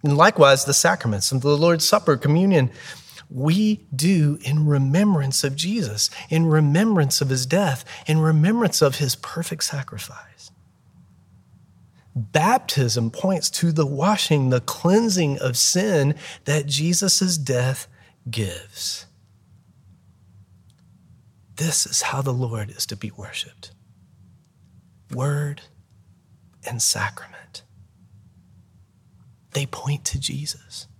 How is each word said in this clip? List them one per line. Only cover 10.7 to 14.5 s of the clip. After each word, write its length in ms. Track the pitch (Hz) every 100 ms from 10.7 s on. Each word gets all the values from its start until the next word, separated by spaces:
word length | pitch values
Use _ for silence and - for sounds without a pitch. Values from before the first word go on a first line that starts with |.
| _ _ _ - _ _ - _ - _ _ _ _ _
Baptism 960 | 131 104 151 175 254 - - 123 120 113
points 400 | - 185 185 -
to 220 | - 170
the 140 | 160 143
washing, 640 | 139 180 214 - 151 131